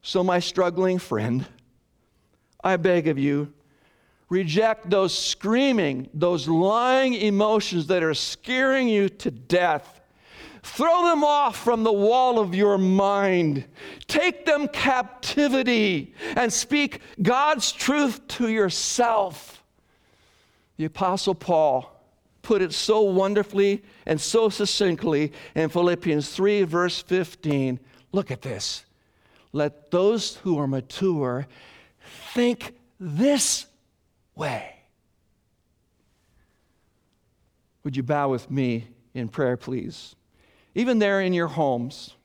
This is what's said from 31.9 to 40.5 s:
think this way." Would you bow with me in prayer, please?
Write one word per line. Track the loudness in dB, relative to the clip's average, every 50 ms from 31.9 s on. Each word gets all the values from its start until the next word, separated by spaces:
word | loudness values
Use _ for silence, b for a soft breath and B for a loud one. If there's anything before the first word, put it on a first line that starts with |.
| B B -20 -20 -20 -20 -20 -8
think | -2 0 0 0 0 -2 -8 -18 -18 _ _ _ _ _
this | -10 -8 -2 0 2 2 2 2 0 -2 -2 -4 -6 _ _ _ _ _ _ _ _ _ _ _ _ _ _
way." | -8 -8 -6 -6 -8 -10 -14 -20 _ _ _ _ _ _ _ _ _ _ _ _ _ _ _ _ _ _ _ _ _ _ _ _ _ _ _ _ _ _ _ _ _ _ _ _ _ _ _ _ _ _ _ _ _ _ _ _ _ _ _ _ _ _ _ _ _ _ _ _ _ _
Would | -8 -6
you | -6
bow | -2 -2 -2 0 0 -2
with | -2 -4 -6 -6
me | -4 -2 0 0 -2 -4 -6 -12 -20 _ _ _ _
in | -10 -10 -8
prayer, | -4 -2 -2 0 -2
please? | -2 -6 -8 -8 -8 -8 -10 -14 -14 -20 -20 -20 _ _ _ b b b b